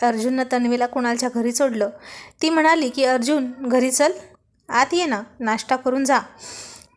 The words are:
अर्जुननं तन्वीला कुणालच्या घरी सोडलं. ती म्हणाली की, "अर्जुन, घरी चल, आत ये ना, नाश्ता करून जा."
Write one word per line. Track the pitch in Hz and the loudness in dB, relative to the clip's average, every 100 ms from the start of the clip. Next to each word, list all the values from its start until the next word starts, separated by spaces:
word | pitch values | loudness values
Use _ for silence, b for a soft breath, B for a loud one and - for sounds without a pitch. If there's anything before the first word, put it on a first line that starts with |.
अर्जुननं | 240 226 240 262 254 | 0 0 0 -2 0
तन्वीला | 247 240 240 247 | 0 0 0 0
कुणालच्या | 247 240 233 254 240 | -2 -2 -2 -2 -2
घरी | 233 | -2
सोडलं. | 240 277 220 202 - B B B _ | 0 0 0 -2 -4 B B B _
ती | 320 | 0
म्हणाली | 320 311 330 262 | 4 4 4 0
की, | 262 | 0
"अर्जुन, | 262 254 233 302 254 254 | 2 2 2 0 -2 -6
घरी | 254 247 254 | 0 2 2
चल, | 254 294 - - _ _ _ - | 2 2 0 -12 _ _ _ -2
आत | 233 269 | 0 2
ये | 349 339 | 0 0
ना, | 208 233 - | -2 -6 -6
नाश्ता | 233 220 - 254 | -4 -4 -2 -2
करून | 254 262 269 | 0 0 2
जा." | 254 233 - B B B B B | 0 0 -16 B B B B B